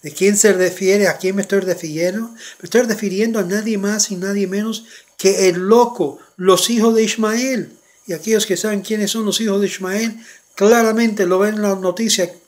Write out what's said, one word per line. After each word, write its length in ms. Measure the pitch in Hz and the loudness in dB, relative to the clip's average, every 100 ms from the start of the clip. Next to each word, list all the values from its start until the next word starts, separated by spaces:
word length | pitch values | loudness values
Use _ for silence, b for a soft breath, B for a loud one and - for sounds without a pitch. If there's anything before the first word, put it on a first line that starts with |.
¿De 100 | 147 | -14
quién 240 | - 190 202 | 0 2 4
se 160 | 214 | 4
refiere? 540 | 185 185 180 190 202 190 | 4 0 0 0 2 2
¿A 100 | 151 | 0
quién 180 | 185 196 | -2 -2
me 80 | |
estoy 180 | 190 196 | 0 -2
refiriendo? 640 | 185 175 165 151 175 202 226 | -2 -4 -6 -4 -2 -4 -8
Me 340 | - - - | -12 -20 -18
estoy 180 | 175 226 | -2 0
refiriendo 580 | 240 214 202 185 226 220 | 0 -2 -2 -2 0 0
a 40 | |
nadie 340 | 180 202 214 208 | -2 -2 -2 -2
más 340 | 202 214 - | -2 -2 -4
y 60 | 185 | -4
nadie 300 | 190 202 185 | -4 -2 -2
menos 380 | 196 214 220 B B B _ | -2 -4 -8 B B B _
que 300 | 190 196 190 | 0 4 2
el 120 | 175 | 2
loco, 600 | 185 226 233 - 156 - B - | 4 4 4 0 -4 -6 B -2
los 340 | 180 180 - | 2 2 2
hijos 240 | 233 226 226 | 2 4 4
de 80 | |
Ismael. 760 | 220 226 214 226 262 247 - - b b - | 2 0 -2 -2 -2 -4 -6 -14 b b -10
Y 80 | |
aquellos 320 | 165 208 220 208 | -8 0 0 0
que 120 | 175 | -2
saben 240 | 214 208 | -2 -4
quiénes 300 | - 220 196 | -4 -4 -2
son 120 | 220 | -2
los 160 | 214 - | -4 -2
hijos 220 | 220 196 | -2 0
de 60 | 196 | -2
Ismael, 520 | - 185 202 226 220 B B B - | -4 -6 -4 -4 -6 B B B 0
claramente 720 | 202 233 226 220 233 208 185 | 4 6 4 2 0 0 0
lo 140 | 185 | 2
ven 160 | 208 214 | 0 0
en 60 | |
la 140 | 208 196 | -2 0
noticia 580 | 185 180 226 - 175 - | -2 -2 -2 0 -2 -6